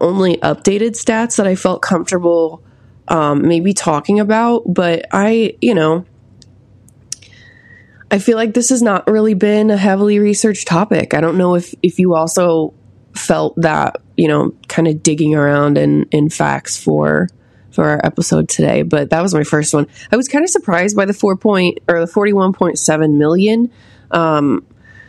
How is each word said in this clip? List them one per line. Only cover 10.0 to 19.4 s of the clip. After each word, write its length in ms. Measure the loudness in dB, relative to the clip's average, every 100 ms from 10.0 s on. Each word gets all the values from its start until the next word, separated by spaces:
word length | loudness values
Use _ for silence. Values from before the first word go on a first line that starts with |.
| 2 2
researched 480 | 2 0 -2 -2 -2
topic. 460 | -2 0 -2 -2
I 80 | -2
don't 160 | 0 0
know 180 | 2 0
if, 180 | -4 -4
if 160 | -4 0
you 160 | 0
also 600 | 2 0 0 0 0 -2 -8 -20 -20 _ -8
felt 380 | -2 0 0 0
that, 460 | 0 0 -2 -4 _ -2
you 100 | 0
know, 260 | 2 -2 -6 -8
kinda 260 | -2 0
digging 400 | 0 0 0 0
around 440 | 2 2 2 2 2
in, 260 | 2 0 0
in 160 | 0 0
facts 480 | 0 -2 -2 -6 -6
for, 540 | -2 0 0 0 -2 -8 _ _ -10
for 140 | -2 0
our 160 | 0
episode 460 | -2 -2 -2 0 0
today, 320 | 0 0 0
but 300 | 0 -2 0
that 100 | -2
was 120 | 0
my 120 | -2